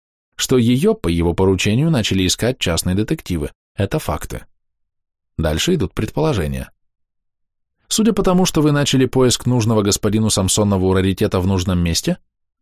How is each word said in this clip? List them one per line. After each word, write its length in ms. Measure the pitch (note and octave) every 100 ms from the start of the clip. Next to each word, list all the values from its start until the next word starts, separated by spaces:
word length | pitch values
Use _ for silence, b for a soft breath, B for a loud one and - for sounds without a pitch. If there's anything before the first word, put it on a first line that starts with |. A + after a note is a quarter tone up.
| _ _ _ -
что 220 | - C3
ее 360 | A#2 B2 G#3
по 140 | A3 E2+
его 260 | E2+ E2+
поручению 560 | E2+ F#2+ F#2+ G#2 A2 E3
начали 360 | C#3 G#2 F#2+ F2+
искать 320 | - A2+ B2+
частные 360 | F2+ E2 F2+
детективы. 560 | F#2+ A2 D#3+ - E2+ C#2+ - _
Это 240 | - G2 D#3
факты. 480 | - D2+ - - - _ _ _ _ _ _ _ _ -
Дальше 380 | D#2+ D#2 -
идут 180 | F3+ F#2
предположения. 800 | - G#2+ - D#3 A2+ D2 C2 - _ _ _ _ _ _ _ _ _ _ _ -
Судя 240 | - A3
по 100 | G3+
тому, 240 | F#3+ F3+ F3+
что 160 | E3
вы 100 | D3+
начали 340 | C#3+ C#3+ C3 B2+
поиск 400 | C3 B2+ - B2
нужного 360 | B2 G#2+ A2
господину 480 | G2+ - G#2+ A2 A2
Самсонову 600 | G2+ F#2 - G#2 F#2+ F#2
раритета 480 | F#2+ F#2+ F#2 G#2 G2
в 60 | F#2
нужном 320 | F#2+ E2+ F2+
месте, 400 | E2+ E2 - F3 _ _ _ _